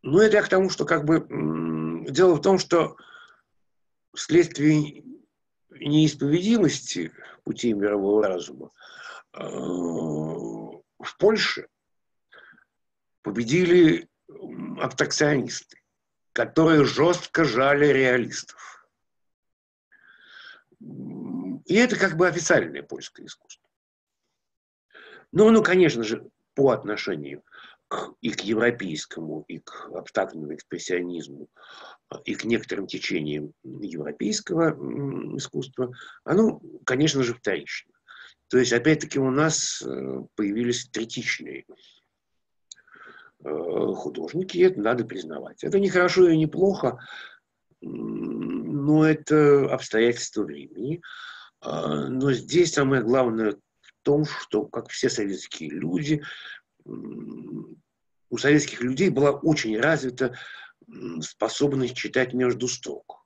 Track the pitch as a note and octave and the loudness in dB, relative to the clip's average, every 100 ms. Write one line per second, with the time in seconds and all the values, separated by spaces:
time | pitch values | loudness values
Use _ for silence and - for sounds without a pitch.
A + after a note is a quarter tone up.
0 | B2+ E3 A3 G#3 G3+ F#3+ F#3+ - - D#3+ | 4 6 6 6 4 2 2 -2 0 0
1 | D3 D#3+ - D#3 D#3 - D#3+ D#3+ D#3+ E2 | 2 2 2 -4 -2 -2 -2 -2 -4 -6
2 | E3 C#3+ F#3 D#3 G3 F#3 - E3+ D#3 - | -4 4 6 6 4 2 2 0 0 -6
3 | - - - _ _ _ _ _ _ _ | -20 -20 -20 _ _ _ _ _ _ _
4 | _ - - E3 D#3+ - D3 D3+ D3 - | _ -14 2 4 4 2 4 4 0 -8
5 | - - _ _ _ _ _ - C#3+ D3+ | -20 -20 _ _ _ _ _ -10 2 4
6 | D#3 - C#3+ E3 G3 A3+ D#3+ - - F2+ | 4 2 0 2 2 4 4 0 -8 -6
7 | D#2+ - - - - - A#2+ G#2 G#2 G#2 | -8 -10 -20 -16 -10 -4 -2 0 0 0
8 | G2 G#2 G#2 F2+ E2 - D2 _ - - | 2 2 2 -2 -8 -16 -20 _ -20 -20
9 | - - _ - - - F2 F2 E2+ E2 | -18 -18 _ -14 -12 -8 -6 -4 -4 -4
10 | D#2+ D2+ - E2 A1+ A1 - - _ _ | -4 -6 -6 -8 -10 -12 -14 -18 _ _
11 | - - G3+ A3 - - - _ _ _ | -16 2 4 4 0 -4 -10 _ _ _
12 | _ _ _ - - _ _ _ _ _ | _ _ _ -20 -20 _ _ _ _ _
13 | _ _ - G3+ A3+ E3+ F3 F3+ D#3+ E3 | _ _ -8 -4 0 2 6 8 8 4
14 | - _ _ - - - - - C#3+ - | -4 _ _ -18 -16 -12 -12 -6 -6 -2
15 | D3 - D3+ C#3+ - - _ - _ _ | -2 2 2 2 -2 -10 _ -20 _ _
16 | _ _ _ - A#2 - D#3+ D#3 C3 A2 | _ _ _ -4 0 4 6 6 6 4
17 | E3 F3 - - D3+ A#2 C3+ C#3+ D3 C3+ | 2 2 -2 0 2 2 2 4 4 4
18 | C3 B2 A2 - - - - - _ _ | 4 2 0 -8 -14 -20 -20 -20 _ _
19 | _ _ _ _ _ _ _ _ _ _ | _ _ _ _ _ _ _ _ _ _
20 | _ - _ - - - _ _ - - | _ -20 _ -20 -20 -20 _ _ -18 -14
21 | - - - - - - - G3 B3 G#3 | -14 -12 -10 -8 -8 -10 0 4 4 2
22 | F#3+ D#3+ F3+ E3+ D#3+ D#3 E2+ C#2+ C#2+ - | -2 2 0 0 2 2 2 -10 -12 -14
23 | - - - - _ - _ _ _ _ | -14 -18 -20 -20 _ -20 _ _ _ _
24 | _ _ _ _ _ _ _ _ _ - | _ _ _ _ _ _ _ _ _ -20
25 | - - _ D#3 G#3+ A3+ G#3 F#3 E3 A#2+ | -20 -20 _ 6 8 8 6 6 6 4
26 | G#2+ A2+ - _ _ - C3+ A2+ G2+ G#2 | -4 -4 -8 _ _ 2 4 4 -2 -6
27 | - E2 C#2 C#2+ _ - - _ _ - | -4 -6 -8 -16 _ -20 -20 _ _ -8
28 | - _ - - F#2+ A2 A#2+ A#2 F#2+ D2+ | -8 _ -6 -4 -2 2 2 0 -8 -8
29 | - - D#2+ D#2 - D#2+ - - - F2 | -10 -10 -8 -10 -10 -16 -14 -18 -12 -12
30 | D#2+ - F#2+ E2 D2 D2+ - F2 - F2+ | -6 -4 -4 -6 -12 -14 -12 -12 -4 -4
31 | F2 E2+ C#2+ C#2 D2 _ - - - - | -4 -8 -12 -18 -20 _ -20 -20 -20 -20
32 | _ - - - A2 A2+ - F#2+ F#2 F2+ | _ -14 -10 -8 -2 -2 -2 -8 -6 -8
33 | - F2 D2+ D2+ D2 _ C2 - G2+ D#2 | -4 -4 -4 -6 -8 _ -18 -12 -10 -10
34 | C#2+ - G3+ G#3+ - E3 E3 - G2 - | -10 -6 -4 -4 -4 0 0 -2 -8 -8
35 | C#3 - - - - - C3+ - B2 B2+ | -8 -8 -8 -10 -8 -8 -8 -8 -8 -8
36 | - - - F3+ A3 - - - - B2+ | -20 -16 -2 2 2 0 -16 -10 -4 2
37 | D#3 C#3 A#2+ A#2 - E2+ - - _ _ | 2 2 -2 -2 -4 -4 -6 -14 _ _
38 | _ - - _ _ B2+ A#2+ A#2+ D3+ D3+ | _ -20 -20 _ _ 2 4 2 4 2
39 | - C#3 C3 C3 D#3+ D#3 - - - C3 | 0 -2 0 2 2 0 -4 -6 -8 -8
40 | C2 B1+ - - G2+ G#2+ A#2+ A#2+ - A2 | -8 -8 -10 -4 -2 -2 -2 -4 -6 -10
41 | A2+ - - - B1+ C2+ _ - _ _ | -8 -8 -6 -8 -10 -16 _ -20 _ _
42 | _ _ _ _ _ _ _ - _ - | _ _ _ _ _ _ _ -20 _ -20
43 | - - - _ C#2+ D2+ E2+ F2+ G2+ F#2+ | -20 -20 -20 _ -6 -6 -2 -2 -2 -2
44 | - - D#2+ E3 F#3+ F3 F#3 F#3 G#2 B2 | -6 -8 -6 -6 -4 4 4 4 -2 -2
45 | - F#2+ D#2+ D2 B1+ - - G3 G3 F3+ | -4 -8 -12 -12 -14 -10 -2 2 2 2
46 | F3+ F#3 F3+ D#3+ D#3 D#3+ G3 F#3 C3 A#2+ | 4 6 6 6 2 2 2 2 -2 -4
47 | - - - - _ _ _ _ - - | -16 -18 -20 -20 _ _ _ _ -12 -10
48 | A1 A2 - A2+ - - D#3 D3 C#3 D#3 | -8 -8 -8 -6 -6 -6 -6 -2 4 6
49 | D#3 D3+ - D3+ D3 C#3+ C3 C#3 - A2 | 6 2 2 6 8 6 4 -2 0 2
50 | A#2 A#2+ - G#2+ F2 D2 C#2 F2 B2+ E3+ | 4 2 -6 -4 -4 -8 -14 -10 -6 -6
51 | - - - - - _ - D#2+ D2 D2 | -10 -18 -18 -20 -20 _ -8 -6 -4 -4
52 | - B2+ C#3 A#2+ - E3+ E3 D#3 C3+ C3+ | -4 -2 0 -2 0 2 2 2 2 2
53 | G#2+ C3 B2+ A2 G#2+ G#2 _ _ _ _ | 2 2 2 2 -2 -2 _ _ _ _
54 | - D3 D3+ - - - - A#2 - - | 0 2 0 -6 -4 -4 -4 -10 -10 -4
55 | B2+ A2 G2+ F#2 - - D#2 D#2 D#2+ F#2+ | -2 -2 -4 -6 -12 -12 -10 -6 -4 -4
56 | D3 D3+ - - - - _ _ - - | -2 -4 -4 -16 -18 -20 _ _ -16 -14
57 | - - A1 A1+ A1 A1 - - _ _ | -12 -14 -14 -14 -14 -14 -14 -20 _ _
58 | _ _ _ A#2+ C#3 D3+ D3 - B2 C3 | _ _ _ -2 4 2 2 -6 -6 0
59 | F#3+ B2+ C#3+ C#3 D#3+ D3 A2 A2 C#3+ D#3+ | 0 2 0 2 0 0 -2 -2 0 0
60 | C3 B2 B2 B2 - - - _ _ - | -4 -4 -4 -4 -18 -18 -20 _ _ -14
61 | F2 E2+ - - G#2+ - C#3+ C3+ B2 B2 | -12 -10 -12 -6 -4 0 0 0 -4 -4
62 | - C3+ B2 B2 B2+ G#2 B2 - - - | -4 -2 0 0 0 0 -4 -6 -10 -14
63 | - - | -16 -20